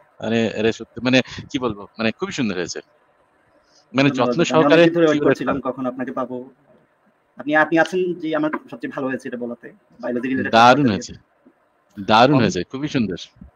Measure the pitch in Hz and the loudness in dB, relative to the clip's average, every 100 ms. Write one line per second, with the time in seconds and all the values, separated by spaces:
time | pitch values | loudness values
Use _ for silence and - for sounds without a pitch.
0 | _ - 110 113 110 - 110 - 113 - | _ -12 -4 0 -2 0 -2 -2 -10 -6
1 | 123 127 - - - 139 123 101 98 - | 2 2 0 -8 -8 -4 -4 -6 -14 -4
2 | 110 - 196 170 113 90 85 76 - _ | -4 -4 -8 -4 -4 -4 -6 -8 -16 _
3 | _ _ _ _ _ _ _ _ _ 123 | _ _ _ _ _ _ _ _ _ 0
4 | 143 131 120 131 165 156 - 165 170 170 | 2 2 -2 0 2 2 4 6 6 4
5 | 160 151 143 131 131 135 127 123 127 127 | 2 2 0 0 -2 -6 -6 -6 -8 -6
6 | 127 127 123 123 131 _ _ _ _ _ | -10 -8 -8 -10 -14 _ _ _ _ _
7 | _ _ _ - 139 151 151 165 160 185 | _ _ _ -14 0 2 4 2 2 0
8 | 180 175 156 151 151 151 - 131 143 143 | -4 -4 -4 -2 -4 -6 -12 -14 -10 -8
9 | 135 127 131 123 120 120 135 - _ - | -6 -6 -10 -10 -12 -12 -18 -20 _ -14
10 | 123 123 127 131 127 113 120 131 135 95 | -8 -6 -4 -4 2 6 8 6 4 0
11 | - - _ _ _ _ _ _ _ - | -6 -18 _ _ _ _ _ _ _ -12
12 | 98 110 131 143 107 90 87 131 147 139 | 2 4 6 4 2 -2 -8 -8 -6 -4
13 | 101 85 - _ - | -4 -6 -14 _ -20